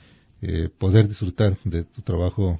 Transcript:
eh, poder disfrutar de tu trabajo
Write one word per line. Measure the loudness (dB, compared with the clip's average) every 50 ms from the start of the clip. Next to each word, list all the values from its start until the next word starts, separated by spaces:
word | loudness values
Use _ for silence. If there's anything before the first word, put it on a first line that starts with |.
| -20 -20 -20 _ _ _ _ _
eh, | -8 -6 -4 -4 -4 -6 -6
poder | -4 0 4 6 6 4 4
disfrutar | 0 -6 -8 -6 -2 0 0 0 0 -2 -4
de | -4 -4 -4 -6
tu | -8 _ -12
trabajo | -6 -4 -2 -2 -2 -2 -2 -2 -2 -2 -2 -4